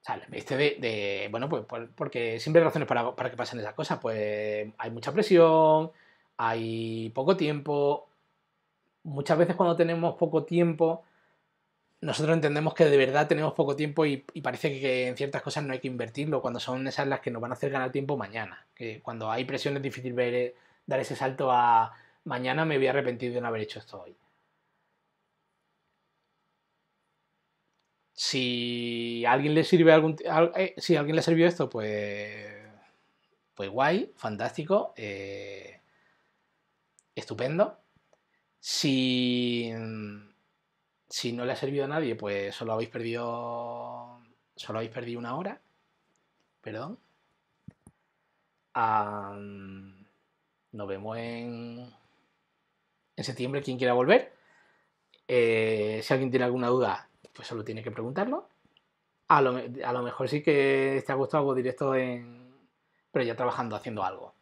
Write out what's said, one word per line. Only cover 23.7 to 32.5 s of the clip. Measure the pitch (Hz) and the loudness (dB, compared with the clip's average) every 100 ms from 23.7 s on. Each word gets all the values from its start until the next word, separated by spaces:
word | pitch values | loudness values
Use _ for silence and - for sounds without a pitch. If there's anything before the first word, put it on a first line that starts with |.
| - | -10
esto | - 101 | -16 -18
hoy". | 87 - _ _ _ _ _ _ _ _ _ _ _ _ _ _ _ _ _ _ _ _ _ _ _ _ _ _ _ _ _ _ _ _ _ _ _ _ _ _ _ - | -18 -20 _ _ _ _ _ _ _ _ _ _ _ _ _ _ _ _ _ _ _ _ _ _ _ _ _ _ _ _ _ _ _ _ _ _ _ _ _ _ _ -8
Si | - 139 123 120 120 120 120 117 117 120 117 | -4 0 0 -2 -4 -4 -4 -4 -6 -2 2
a | |
alguien | 127 143 151 | 2 4 2
le | |
sirve | 156 175 165 | 4 8 10
algún | 160 156 156 | 10 8 -2
ti-, | - | 0
al-, | 160 170 180 | 4 4 2
eh, | 190 - | -2 -4
si | - 160 | 2 2
a | |
alguien | 147 160 | 4 2
le | |
ha | |
servido | 156 165 170 | 4 6 6
esto, | 175 135 | 4 -4
pues, | 117 107 107 104 101 104 104 104 | -2 -4 -4 -4 -8 -10 -12 -16